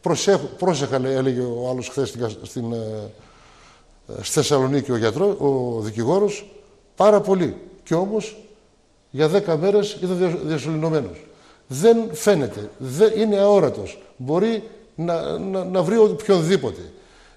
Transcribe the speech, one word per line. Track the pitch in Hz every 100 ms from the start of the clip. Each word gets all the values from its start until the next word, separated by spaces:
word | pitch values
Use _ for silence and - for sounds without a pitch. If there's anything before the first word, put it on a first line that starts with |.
«Προσέχ-, | 180 160 - 196 - -
πρόσεχα», | 180 151 135 131
λέ-, | 131
έλεγε | 135 131 123
ο | 123 120 123
άλλος | 131 117
χθες | - 127
στην | 117
Κασ-, | 117 101
στην, | - - 117
ε, | 117 110 107 104 - - - - - - _ _ _ - -
στη | 98
Θεσσαλονίκη | - 139 143 131 143 123
ο | 120
γιατρός, | 110 113 202 190
ο | 143 135 123 117
δικηγόρος, | 107 107 113 185 202 - - - - _ _ _
πάρα | 202 208
πολύ. | 190 190 147 - - -
Κι | -
όμως, | 160 196 220 - - - - _ _ _ _ _
για | 127 151
δέκα | 190 190 156
μέρες | 185 202 202 -
ήταν | 180 180
δια-, | 180 175
διασωληνωμένος. | 151 156 135 156 165 156 120 - - - - _ _
Δεν | 131 208 233 226
φαίνεται, | 160 208 190 123 104 104 -
δε-, | 131 135 214 220
είναι | 220 202
αόρατος. | 202 202 147 107 92 - - _
Μπορεί | 127 165 220 226 - - -
να, | - 170 165 143 165
να, | 190 190
να | 175 185
βρει | 165 226
οποιονδήποτε. | 214 180 - 190 160 190 131 92 87 - - - -